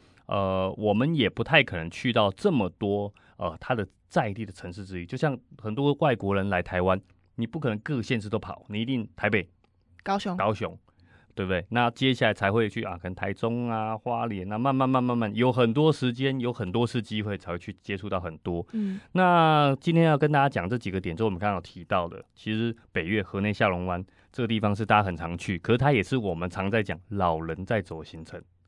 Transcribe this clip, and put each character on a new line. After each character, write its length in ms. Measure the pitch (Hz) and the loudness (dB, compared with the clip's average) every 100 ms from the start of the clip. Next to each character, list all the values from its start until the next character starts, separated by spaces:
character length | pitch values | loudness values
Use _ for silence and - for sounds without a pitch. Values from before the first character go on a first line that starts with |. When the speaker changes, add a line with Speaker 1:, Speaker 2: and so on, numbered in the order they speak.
| _ _ - | _ _ -4
Speaker 1:
呃， 460 | 101 95 95 95 - | -2 0 0 -2 0
我 180 | 107 | 2
们 200 | 104 143 | 2 2
也 140 | 160 98 | 2 2
不 140 | - | 0
太 200 | 113 156 | 2 4
可 140 | 131 87 | 4 -2
能 140 | 82 | -6
去 220 | - 127 | -4 0
到 180 | 113 101 | 2 2
这 220 | - 208 | 2 2
么 160 | 143 90 - | 2 0 -2
多， 340 | 101 101 101 - _ - | 0 0 -2 -10 _ -8
呃， 200 | 90 80 | -8 -6
它 140 | - | -4
的 120 | 123 92 _ _ | -4 -4 _ _
在 240 | 180 117 | -2 -2
地 140 | 98 101 | -4 -10
的 60 | |
城 200 | - 87 | -10 -12
市 140 | 92 95 | -12 -10
之 160 | 90 | -10
一。 20 | |
就 140 | 87 127 | -8 -2
像 180 | 156 127 - - | -2 -2 -10 -12
很 160 | 107 | -6
多 180 | 110 143 143 | 0 0 2
外 160 | 151 113 | 2 2
国 180 | 98 | 0
人 140 | 98 98 | 0 2
来 140 | 90 | 0
台 180 | 87 90 | 0 0
湾， 180 | 92 95 - _ _ | 2 2 -2 _ _
你 120 | - 113 | -8 -6
不 140 | 160 | -2
可 80 | 139 | -2
能 80 | 104 | -4
各 200 | 131 135 | -4 -4
县 180 | 101 120 | -2 -2
市 120 | 104 | -2
都 80 | 107 | -6
跑， 260 | - - - | -6 -12 -8
你 120 | 104 | -6
一 60 | 117 | -4
定 200 | 127 101 - | -4 -6 -4
台 120 | 104 | 0
北、 180 | 104 85 _ _ _ _ - | 0 -2 _ _ _ _ -12
Speaker 2:
高 160 | - 196 | -4 -2
雄。 160 | 202 185 | -2 -2
Speaker 1:
高 180 | 104 | -2
雄。 240 | 107 92 85 _ _ _ _ _ - | -2 -6 -10 _ _ _ _ _ -6
对 80 | |
不 80 | 92 | -2
对？ 100 | 90 - | -2 0
那 220 | 120 120 | 0 0
接 240 | - 131 | 2 0
下 120 | 123 117 | 2 0
来 60 | |
才 180 | 104 98 | 2 2
会 160 | 110 107 | 2 0
去 160 | 117 | -2
啊， 120 | 101 | -8
可 80 | 87 | -8
能 120 | 90 | -8
台 160 | 92 98 | -6 -6
中 380 | 98 117 120 120 | -2 -2 -2 -4
啊、 260 | 110 110 | -4 -4
花 300 | 110 123 117 | -6 -6 -4
莲 260 | 117 101 92 | -4 -6 -6
啊， 80 | 107 | -2
慢 160 | 135 | 0
慢、 140 | 135 131 | 2 2
慢 160 | 131 | 2
慢、 120 | 123 120 | 2 0
慢 140 | 110 | 0
慢， 40 | |
有 180 | 107 123 | 2 2
很 180 | 120 117 | 4 4
多 220 | 117 156 | 4 4
时 180 | 143 127 | 4 0
间， 300 | 120 135 131 | 0 -2 -2
有 100 | 120 | -4
很 220 | 117 92 | -4 -2
多 140 | 110 120 | 0 0
次 140 | 131 | -2
机 220 | 101 107 | -4 -4
会 140 | 104 98 | -4 -6
才 160 | - | -6
会 60 | 85 | -8
去 180 | - 95 | -8 -12
接 120 | - | -8
触 140 | 98 101 | -8 -4
到 100 | 95 | -4
很 160 | 87 80 | -4 -6
多。 280 | 90 85 - | -4 -4 -4
Speaker 2:
嗯。 260 | 226 202 190 - | -4 -4 -6 -4
Speaker 1:
那 640 | 180 180 175 160 151 143 131 | 2 4 6 6 6 4 2
今 160 | - | 2
天 100 | 165 | 4
要 120 | 165 143 | 6 4
跟 160 | 151 | 4
大 80 | 147 | 4
家 80 | 139 | 4
讲 180 | 107 87 | 2 -2
这 120 | 123 | -2
几 120 | 104 | -2
个 80 | 95 | -2
点， 160 | 92 | -2
就 40 | 82 | 0
是 60 | 110 | 0
我 40 | |
们 80 | 87 | 0
刚 100 | 104 | -2
刚 80 | 95 | -2
有 40 | |
提 240 | 85 - | -6 -16
到 240 | 85 98 87 | -2 -2 -2
的， 160 | 92 - | -8 -20
其 200 | _ 110 | _ -4
实 200 | 110 117 113 _ | -2 -2 -4 _
北 140 | - | -4
越 180 | 82 110 | 0 0
河 200 | 95 98 | 0 -2
内 100 | 104 | 0
下 160 | 101 110 | 2 2
龙 160 | 90 | 2
湾 180 | 90 90 95 _ _ | -2 -4 -6 _ _
这 100 | - | -4
个 60 | 117 | 0
地 100 | 110 | 2
方 160 | 104 | 2
是 120 | 101 107 | 0 4
大 100 | 107 | 4
家 60 | |
很 120 | 98 | 4
常 220 | 82 82 87 | -2 -6 -6
去， 220 | - 90 | -4 -2
可 160 | - | 2
是 20 | 120 | 2
它 160 | 135 | 4
也 100 | 127 | 2
是 140 | 90 135 | 2 -2
我 180 | 101 | -2
们 140 | 82 90 | -4 -4
常 220 | 98 98 | -4 -2
在 120 | 113 | 0
讲 160 | 98 85 - | -2 -8 -8
老 280 | 101 87 80 | -2 0 0
人 240 | 82 82 92 | -4 -6 -2
在 160 | 113 | -2
走 160 | 87 82 | -4 -10
的 60 | 76 | -12
行 180 | 82 | -16
程。 180 | 80 87 - _ | -14 -16 -18 _